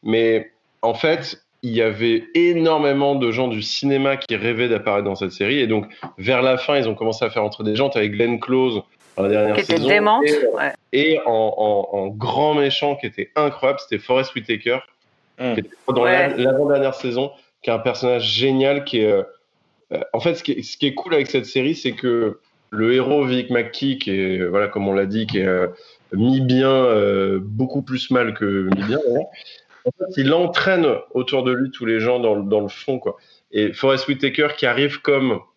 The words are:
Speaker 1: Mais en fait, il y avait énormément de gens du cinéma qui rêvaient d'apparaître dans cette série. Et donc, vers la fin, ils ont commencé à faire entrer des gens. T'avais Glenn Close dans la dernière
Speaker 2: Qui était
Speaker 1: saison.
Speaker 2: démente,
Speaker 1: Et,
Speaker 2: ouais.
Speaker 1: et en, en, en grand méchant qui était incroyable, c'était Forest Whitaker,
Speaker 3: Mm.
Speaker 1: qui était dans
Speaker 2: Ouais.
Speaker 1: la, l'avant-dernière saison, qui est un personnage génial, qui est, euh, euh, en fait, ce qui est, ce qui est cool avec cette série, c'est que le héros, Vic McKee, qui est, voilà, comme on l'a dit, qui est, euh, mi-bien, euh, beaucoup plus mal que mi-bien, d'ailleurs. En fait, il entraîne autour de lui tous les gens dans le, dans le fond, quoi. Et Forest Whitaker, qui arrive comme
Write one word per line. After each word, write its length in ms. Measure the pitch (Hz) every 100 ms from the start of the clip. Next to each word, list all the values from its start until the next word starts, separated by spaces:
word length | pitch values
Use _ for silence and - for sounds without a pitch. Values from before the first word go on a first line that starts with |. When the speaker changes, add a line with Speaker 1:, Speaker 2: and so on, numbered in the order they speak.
Speaker 1:
Mais 480 | 107 113 113 113 110 _ _ _
en 100 | 113
fait, 480 | 113 - - - - _ _
il 80 | 123
y 100 | 113
avait 440 | 113 104 117 113 113 165
énormément 800 | 175 170 160 156 147 139 139 139
de 160 | 120
gens 160 | 113 127
du 160 | 110
cinéma 540 | 104 - 139 139 139 135
qui 180 | - 110
rêvaient 340 | 110 113 123
d'apparaître 360 | 107 107 101 101
dans 100 | 95
cette 160 | 95
série. 280 | - 101 143
Et 60 | 117
donc, 220 | 110 101 - 127 -
vers 240 | 95 127
la 140 | 131 127
fin, 200 | - 143
ils 100 | 113
ont 60 |
commencé 320 | 104 113 107 117
à 60 |
faire 120 | 117
entrer 200 | 107 -
des 120 | 107 107
gens. 140 | 139
T'avais 200 | 120 104
Glenn 300 | 104 117 120
Close 440 | - 131 127 110 - _ _ -
dans 60 |
la 60 | 98
dernière 260 | 107 107 107
Speaker 2:
Qui 60 |
était 160 | - 165
Speaker 1:
saison. 100 | 135
Speaker 2:
démente, 380 | 208 208 214 147
Speaker 1:
Et, 180 | 151 143
Speaker 2:
ouais. 180 | - 143 - _
Speaker 1:
et 260 | 135 151 156 120
en, 60 | 113 110 -
en, 400 | 107 101 98 98
en 100 | 95
grand 440 | 107 120 - 151
méchant 420 | 151 139 - 147 143
qui 120 | 113
était 240 | - - 151
incroyable, 440 | 147 139 131 139
c'était 180 | - 104
Forest 380 | - 127 131 127
Whitaker, 420 | 113 110 117 131 - _ _ _ _ -
Speaker 3:
Mm. 140 | 127 110
Speaker 1:
qui 40 |
était 80 | - - -
dans 160 | 123
Speaker 2:
Ouais. 260 | 120 180 170
Speaker 1:
la, 220 | - 123
l'avant-dernière 420 | 131 143 139 135
saison, 380 | 131 127 120 139 - _ _
qui 80 | -
est 20 |
un 60 | 113
personnage 460 | 120 117 127 120 107
génial, 520 | 104 131 131 135 143
qui 160 | 139 120
est, 120 | 107
euh, 120 | 98 92 - _ _ _ _ _
euh, 60 | - -
en 60 | 120
fait, 160 | 170 165
ce 80 |
qui 80 | -
est, 100 | -
ce 160 | 110 -
qui 80 | 143
est 80 |
cool 220 | 131 370 156
avec 100 | 139
cette 160 | 139 110
série, 260 | 135 131
c'est 200 | 165 131
que 440 | 110 127 117 110 104 _ _ _
le 240 | 107 113
héros, 300 | 127 127 147 135
Vic 240 | 127 -
McKee, 480 | 120 117 - 139 131
qui 140 | -
est, 340 | 95 95 92 90
voilà, 220 | 98 101
comme 200 | 104 98
on 60 |
l'a 140 | 98 98
dit, 180 | 110 110
qui 140 | 101
est, 80 | 95
euh, 200 | 90 90 - - _ _
mi-bien, 540 | 95 117 131 127 127 135
euh, 680 | 135 127 107 101 98 98 95
beaucoup 400 | 98 107 131 139
plus 280 | 131 127 -
mal 220 | 127 113
que 360 | 107 104 98 95 98
mi-bien, 220 | 101 135 139
d'ailleurs. 200 | 123 - - - - _ - -
En 60 |
fait, 200 | - 185 185
il 160 | 135
entraîne 540 | 160 180 - 190 185 156 107 -
autour 300 | 127 127 135
de 80 | 127
lui 200 | 127 131
tous 140 | - 117
les 140 | 113
gens 200 | 113 123
dans 160 | 117 104
le, 80 |
dans 160 | 101 107
le 60 | 101
fond, 320 | - - 131
quoi. 180 | 101 - _ _ _
Et 200 | 104 107
Forest 340 | - 135 131 131
Whitaker, 420 | 135 139 135 147 147
qui 80 | 127
arrive 360 | 120 143 139
comme 380 | - 139 131 101 -